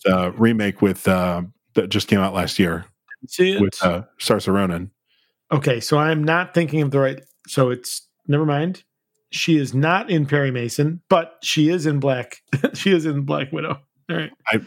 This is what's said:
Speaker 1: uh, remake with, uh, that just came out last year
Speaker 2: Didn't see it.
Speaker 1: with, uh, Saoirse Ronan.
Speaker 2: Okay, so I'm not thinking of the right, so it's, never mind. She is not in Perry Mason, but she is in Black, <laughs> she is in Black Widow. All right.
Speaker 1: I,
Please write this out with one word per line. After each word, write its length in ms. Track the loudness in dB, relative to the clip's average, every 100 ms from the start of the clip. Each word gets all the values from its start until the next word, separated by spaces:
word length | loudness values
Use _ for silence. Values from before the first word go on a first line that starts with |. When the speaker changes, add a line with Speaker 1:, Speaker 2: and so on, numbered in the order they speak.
| 0
Speaker 1:
uh, 260 | 2 0
remake 480 | 2 2 4 -2 2
with, 240 | 0 2 0
uh, 340 | 2 0 -2 -8 _ _
that 140 | -2 0
just 200 | -4 2
came 100 | 2
out 140 | 2
last 240 | -2 -2 0
year 280 | 0 0 -10 _ _ -20
Speaker 2:
Didn't 100 | -12
see 200 | 0 0
it. 80 | 2
Speaker 1:
with, 220 | 0 0
uh, 200 | -2 -2 -8 _
Saoirse 340 | 0 0 2
Ronan. 380 | 0 0 -4 -8 _ _ _ _ _ _
Speaker 2:
Okay, 280 | -2 0 -2
so 180 | 0 0
I'm 240 | 2 0
not 300 | 2 0 0
thinking 280 | -2 0 0
of 80 | 0
the 100 | 2
right, 200 | 0 -2 -16 _ -6
so 240 | 0 0
it's, 360 | 0 -8 -12 -14 _ -2
never 200 | 0 2
mind. 380 | 0 -2 -6 _ _ _ _ _
She 240 | -6 2 2
is 160 | 2
not 360 | 0 2 0 0
in 160 | 0 2
Perry 240 | 0 0
Mason, 500 | -2 -4 0 -2 -2 2
but 280 | 2 2 -8
she 260 | -4 2 2
is 180 | 2 0
in 140 | 0
Black, 380 | 0 -2 -6 -16 _ -2
<laughs> 180 | -2
she 180 | -2 2
is 140 | 2 0
in 160 | -4
Black 300 | -2 -4 -4
Widow. 280 | -6 -6 -8 _ _ -8
All 60 | -8
right. 160 | -8 -8 -4
Speaker 1:
I, 120 | -4